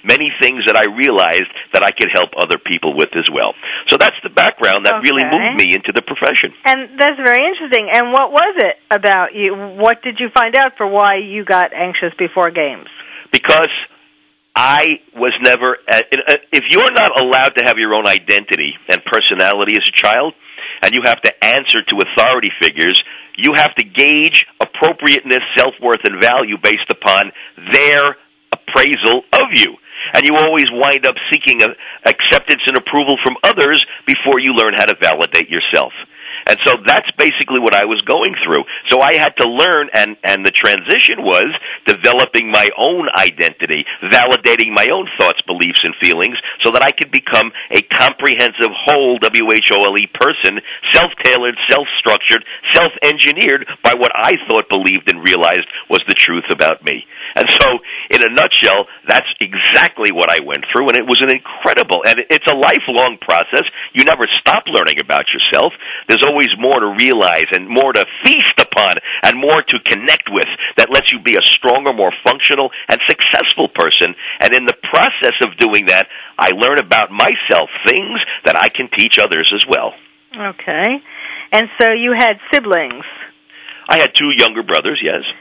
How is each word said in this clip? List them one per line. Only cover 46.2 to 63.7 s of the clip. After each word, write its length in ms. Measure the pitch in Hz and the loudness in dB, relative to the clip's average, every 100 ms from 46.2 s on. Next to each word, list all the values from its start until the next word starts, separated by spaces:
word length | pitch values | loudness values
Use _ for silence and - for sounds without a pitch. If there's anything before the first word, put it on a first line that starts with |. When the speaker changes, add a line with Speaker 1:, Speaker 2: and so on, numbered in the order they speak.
| 101 120 - - 117 | -2 -4 -12 -4 0
Speaker 1:
so 60 | |
that 100 | 120 | 2
I 80 | 135 | 0
could 220 | - 147 | 0 -2
become 400 | 131 - 117 110 - - | -4 0 0 0 -8 -2
a 120 | 101 - | -2 0
comprehensive, 800 | - 131 - 139 120 120 107 113 | 0 0 0 -2 0 -2 0 -2
whole, 440 | 95 143 147 131 120 | -2 0 2 2 0
W 300 | 110 113 110 | 0 0 2
H 160 | 110 - | 2 2
O 160 | 101 101 | 2 2
L 80 | 101 | 0
E 140 | 104 - | -4 0
person, 400 | 131 156 92 101 - - - | 0 2 0 0 -4 -10 0
self-tailored, 640 | 160 175 - 131 127 123 117 - | 0 0 0 0 2 0 -4 0
self-structured, 720 | 135 143 - 113 104 - 113 - - - | 0 0 -4 0 0 0 -4 -10 -10 -4
self-engineered 920 | 165 170 - 147 151 143 151 214 139 131 - | 0 -2 0 -2 2 0 2 0 0 -4 -2
by 100 | 117 | 0
what 160 | 123 123 | 2 0
I 200 | - 110 - - | 0 0 -2 0
thought, 180 | 110 - | 0 2
believed, 380 | 98 95 92 - | -2 0 0 -2
and 80 | 87 | 0
realized 440 | 90 90 85 90 - - - | 0 2 2 0 -4 -14 -2
was 140 | 92 - | -2 0
the 60 | 95 | 0
truth 320 | - 85 - | 0 0 -4
about 320 | 82 78 80 | 0 0 0
me. 200 | 76 64 - - - - | -4 -6 -10 -16 -6 -2
And 120 | - | 0
so, 300 | - 539 123 - - - | 2 2 0 -8 -14 -2
in 100 | 123 | 0
a 60 | 113 | 2
nutshell, 520 | 123 180 - 104 98 101 - - | 2 2 2 2 2 -2 -10 0
that's 220 | 120 - - | 0 0 -6
exactly 680 | 98 95 113 139 175 - 107 | -6 -2 0 2 0 0 -2
what 160 | 85 85 | 0 0
I 140 | 85 | 0
went 220 | 73 71 - | -2 -8 -2
through, 140 | 120 135 | 0 2
and 60 | 120 | 0
it 80 | 120 | 0
was 160 | 120 | 0
an 80 | 135 | 2
incredible, 720 | 131 - - - - - 87 | 0 -4 -4 0 0 0 0
and 140 | 110 117 - | 2 0 0
it's 180 | 151 - | 0 0
a 40 | 139 | 2
lifelong 600 | 143 156 - 120 127 110 | 2 2 0 0 0 -2
process. 400 | - 85 85 135 - | -2 0 0 -2 -4